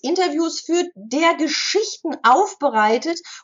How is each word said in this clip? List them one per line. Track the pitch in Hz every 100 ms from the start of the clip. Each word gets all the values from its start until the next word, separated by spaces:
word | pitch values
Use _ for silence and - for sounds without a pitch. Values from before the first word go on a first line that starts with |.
Interviews | 254 359 359 294 320 -
führt, | - 349 349
der | 185 220 277 339 330
Geschichten | 302 - - 403 440 - 330 -
aufbereitet. | 226 285 392 - 285 220 214 240 320 339 - -